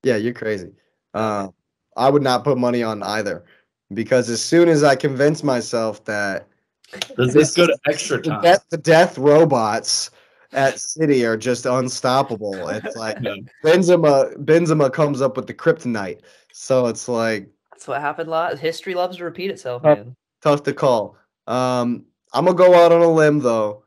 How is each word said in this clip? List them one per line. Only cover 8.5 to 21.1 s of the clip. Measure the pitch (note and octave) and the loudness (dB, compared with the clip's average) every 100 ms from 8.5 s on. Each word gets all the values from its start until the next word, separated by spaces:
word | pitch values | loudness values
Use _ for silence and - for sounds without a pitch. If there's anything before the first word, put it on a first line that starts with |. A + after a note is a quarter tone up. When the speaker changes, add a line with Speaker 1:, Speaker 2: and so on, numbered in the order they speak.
| G3 _ | 4 _
Speaker 1:
the | E3 | -6
death | D3+ D#3+ E3+ - | 2 4 4 2
robots | C#3 D3 D#3+ B2+ A2 A2 - - - _ _ _ _ | 4 6 6 2 -2 -4 -4 -6 -6 _ _ _ _
at | C3 C3+ - | -2 -2 -2
City | - - D#3 C3+ A#2 | -12 -4 0 2 0
are | A2 | -2
just | A#2+ A#2+ C3 | -2 -4 -2
unstoppable. | B2+ B2+ - B2+ C3 C3+ A2+ G#2 F#2+ E2 | -2 -4 -4 0 0 0 -6 -8 -8 -8
It's | G#2 - A#2 | -8 -10 -10
like | A2 G#2+ | -8 -6
Speaker 2:
<laughs> | |
Yeah. | A2 G2+ A#2+ _ | -8 -10 -16 _
Speaker 1:
Benzema, | D#3 F3+ F3 F3 D3+ C#3 C3 - | 2 4 4 4 4 4 0 -4
Benzema | C#3+ E3 E3+ D#3 C#3 | 2 2 2 2 0
comes | E3+ D3+ C3 | 0 -2 0
up | C3+ B2+ | -4 -4
with | A2+ | -12
the | |
kryptonite. | - E3 C#3+ B2 A2 F#2+ - _ _ _ | -4 -2 -2 -4 -6 -6 -12 _ _ _
So | - - C3 B2 | -20 -2 0 0
it's | A2+ - | -4 -6
like | A#2 A2+ G#2+ G2 _ _ | -2 -2 -4 -8 _ _
Speaker 3:
That's | _ - | _ -10
what | C3+ | -8
happened | D3 D3+ D#3+ | -6 -8 -6
last. | D#3+ F3 D#3 | -4 -4 -4
History | D#3+ E3 G3 | -6 -8 -8
loves | F3+ F3+ F3+ | -6 -6 -6
to | F3 | -12
repeat | E3 F#3+ | -8 -10
itself, | - B2+ B2 | -8 -10 -2
Speaker 1:
Tough, | D3+ D3 | 0 0
Speaker 3:
man. | A#2+ B2+ _ _ | -2 -20 _ _
Speaker 1:
tough | D3+ C#3+ | -2 -2
to | C#3+ | -2
call. | C#3+ C#3+ A#2 G2 | -2 -2 0 -4